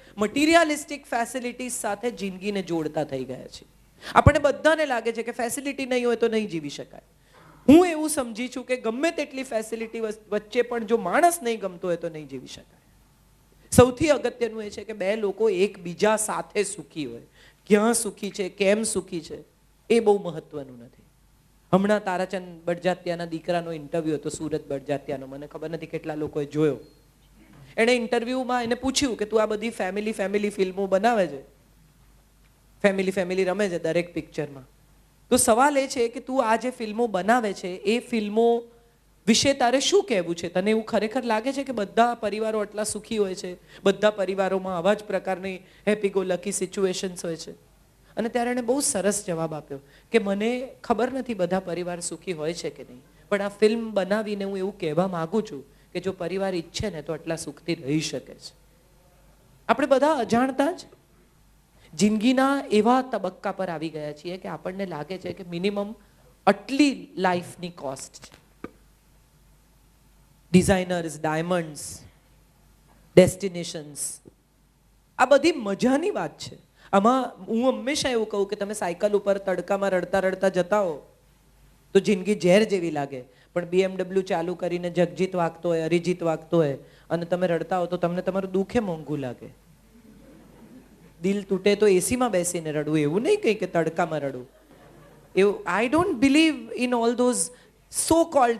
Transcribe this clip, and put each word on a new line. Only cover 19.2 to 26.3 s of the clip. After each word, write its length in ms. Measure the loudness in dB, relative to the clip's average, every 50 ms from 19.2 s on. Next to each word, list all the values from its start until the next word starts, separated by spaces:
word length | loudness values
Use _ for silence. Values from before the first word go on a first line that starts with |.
છે, 240 | -10 -10 -14 -16 -16 _ _ _ _ _ _ _ _ 2
એ 100 | 4 4
બહુ 180 | 6 4 4 2
મહત્વનું 600 | 2 -6 -10 -10 -12 -12 -12 -12 -12 -12 -16 -20
નથી. 240 | -20 -20 _ _ -20 _ _ _ _ _ _ _ _ _ _ _ _ 2 2
હમણાં 320 | 4 4 4 2 2 0
તારાચંદ 560 | -2 -2 -2 -2 -4 -4 -8 -8 -8 -16 -10 -4
બડજાત્યાના 600 | -4 -4 -2 0 -2 -2 -2 -2 -6 -6 -6 -6
દીકરાનો 480 | -8 -8 -8 -4 -2 -2 -2 -2 -4 -8
ઇન્ટરવ્યૂ 420 | -10 -10 -6 -4 -4 -2 -2 -2
હતો, 160 | -2 -4 -6
સુરત 380 | -8 -6 -8 -6 -6 -6 -6 -6
બડજાત્યાનો, 580 | -8 -8 -4 -4 -4 -4 -4 -6 -8 -8 -8
મને 200 | -12 -14 -14 -14
ખબર 240 | -14 -12 -10 -10 -8
નથી 160 | -8 -8 -10
કેટલા 280 | -8 -10 -8 -6 -6 -6
લોકોએ 300 | -6 -6 -6